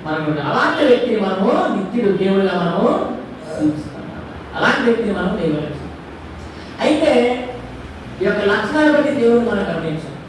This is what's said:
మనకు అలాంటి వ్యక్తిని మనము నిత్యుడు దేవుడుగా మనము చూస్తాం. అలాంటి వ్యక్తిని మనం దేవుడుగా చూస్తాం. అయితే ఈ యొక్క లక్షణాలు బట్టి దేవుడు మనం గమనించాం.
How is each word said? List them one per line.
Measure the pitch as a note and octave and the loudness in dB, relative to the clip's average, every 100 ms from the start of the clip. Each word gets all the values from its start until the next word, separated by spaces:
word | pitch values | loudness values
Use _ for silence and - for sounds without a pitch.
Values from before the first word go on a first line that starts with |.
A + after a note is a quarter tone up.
మనకు | D3+ D#3 D3+ D3+ C#3+ | -4 -2 0 -2 0
అలాంటి | B3 D4 - C4+ | 2 2 4 4
వ్యక్తిని | A#3+ A#3+ G#3+ | 6 4 2
మనము | G3 F#3+ A3 - - | 2 2 2 4 2
నిత్యుడు | G3 F#3+ A#3+ G3+ F3 | 0 0 0 2 2
దేవుడుగా | F#3+ G3 F#3+ F3+ | 4 4 2 2
మనము | E3+ F3 A#3+ D4 - - - - - | 0 2 2 2 -2 -6 -10 -12 -10
చూస్తాం. | - D3+ - - - - - - - - - | 0 0 0 -8 -10 -12 -12 -12 -14 -10 0
అలాంటి | - - A#3 | 0 2 2
వ్యక్తిని | A3+ G#3 F3+ | 2 2 0
మనం | F3+ - | -2 0
దేవుడుగా | E3 D3+ D3 | 0 -2 -4
చూస్తాం. | C#3+ - - - - - - - - - - | -8 -10 -12 -16 -16 -14 -14 -14 -14 -14 -2
అయితే | - D#4 D#4 A#3+ B3 - - - - - - - - - | 2 4 4 4 4 0 -4 -10 -12 -14 -14 -14 -14 -2
ఈ | |
యొక్క | G3 G3+ G3+ | 0 2 2
లక్షణాలు | G#3 G#3+ D4+ D4+ | 0 0 0 2
బట్టి | C#4+ D4 B3+ | 4 2 2
దేవుడు | A#3 A#3+ A3+ | 4 4 2
మనం | G3+ F#3+ | -2 -2
గమనించాం. | E3 D#3+ D#3 - - | -4 -4 -6 -8 -14